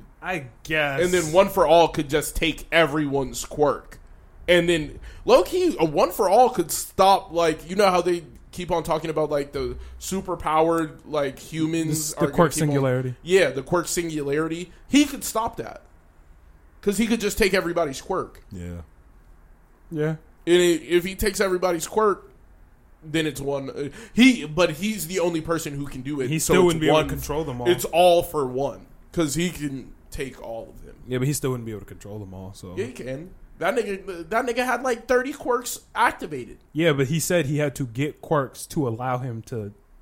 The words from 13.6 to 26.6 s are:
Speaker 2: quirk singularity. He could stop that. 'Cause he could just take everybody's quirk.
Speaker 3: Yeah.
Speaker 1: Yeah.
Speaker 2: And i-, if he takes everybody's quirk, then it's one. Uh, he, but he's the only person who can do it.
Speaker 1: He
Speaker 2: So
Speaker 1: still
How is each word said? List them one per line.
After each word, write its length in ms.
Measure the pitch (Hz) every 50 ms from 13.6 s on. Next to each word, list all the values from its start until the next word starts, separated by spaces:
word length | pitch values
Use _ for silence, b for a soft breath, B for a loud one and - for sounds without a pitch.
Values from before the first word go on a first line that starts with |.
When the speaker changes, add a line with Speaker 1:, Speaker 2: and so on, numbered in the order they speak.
| 131
Speaker 2:
quirk 240 | - 175 175 160
singularity. 840 | - - 185 170 165 156 151 139 139 143 156 160 160 160 170 180 b b b b
He 180 | - 254 285 302
could 180 | 277 277 - -
stop 340 | - - 220 233 - -
that. 240 | - 117 - - - - - - - _ _ _ - _ - - - - - - _ - - - -
'Cause 160 | - 202 196
he 100 | 196 233
could 120 | 208 233 226
just 160 | 196 208 -
take 160 | - 214 196 190
everybody's 480 | 190 165 170 165 170 165 143 131 -
quirk. 420 | - - 185 180 - - - - - -
Speaker 3:
Yeah. 300 | 98 90 87 87 87 85 80 - - - _ - - - - - - - - - - _ _ _ _ _ - -
Speaker 1:
Yeah. 260 | 170 147 151 160 160 - - - - - -
Speaker 2:
And 120 | 170 175 180
i-, 220 | 175 175 165 156 117
if 180 | 120 175 175 170
he 120 | 190 190
takes 240 | - 214 208 196 202
everybody's 480 | 208 190 180 180 185 180 175 165 -
quirk, 420 | - - 214 214 202 185 - - - - - - - - - - - - _ - - - _ 156
then 200 | 156 147 165 156
it's 160 | 151 127 127
one. 280 | 135 139 139 135 135 131
Uh, 200 | - 123 147 135 B B B B B
he, 320 | 208 247 262 240 - 151
but 260 | 151 151 175 175 165
he's 360 | 151 143 202 214 214 190 156
the 120 | 160 185 180
only 220 | 170 175 170 160
person 320 | 156 160 170 156 - 156 143
who 100 | 139 143
can 160 | 131 - 131
do 200 | 123 139 151 139
it. 80 | 127 131
Speaker 1:
He 100 | 156 160
Speaker 2:
So 140 | - - 170
Speaker 1:
still 80 | 185